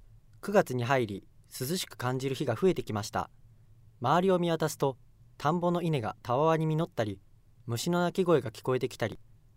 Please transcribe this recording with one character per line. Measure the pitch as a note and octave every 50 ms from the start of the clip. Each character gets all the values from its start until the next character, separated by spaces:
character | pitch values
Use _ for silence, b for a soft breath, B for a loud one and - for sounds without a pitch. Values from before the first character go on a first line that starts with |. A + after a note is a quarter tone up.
| - - - - _ - - -
九 | - G2+ G2+
月 | G3 - - B2+
に | B2 A#2+
入 | A#2+ C#3 C3 A#2
り、 | G#2 G2 - - - - - - - - -
涼 | B2+ C3+ F3+
し | F#3 -
く | - -
感 | - B2 B2 C3
じ | C3 C3+ C3+
る | C3
日 | - -
が | A#2+ A2
増 | - - F#3
え | -
て | - -
き | - A2
ま | G2+ G#2+
し | -
た。 | - F#2 - - - - - - - - - - - - - - - -
周 | A#2+ B2+ D#3 F3+
り | F#3 F#3+
を | F#3 F3
見 | F3 E3+
渡 | E3 D#3 D#3+ D3+
す | -
と、 | - D3 C3+ C3 - - - - _ - - -
田 | - - D3
ん | E3+ F3+
ぼ | F3 F3
の | F3 F3
稲 | F3+ D#3+ - C3
が | G#2+ G#2 - - -
た | - A#2+
わ | C3+ D#3
わ | D#3+ D#3+
に | D#3+ D#3+
実 | D#3 D#3 D#3 E3+
っ | -
た | - - A2
り、 | G#2+ F#2+ - - - - _ _ - - - -
虫 | A#2 A#2 A#2 - E3+
の | F3 F3
鳴 | F3 F3
き | - F#3+ F3+
声 | F3 E3 C3+
が | B2 A2+
聞 | - -
こ | - B2+ B2+
え | B2+
て | C3+
き | A2+ -
た | - A#2
り、 | G#2 - - - - - - _ - _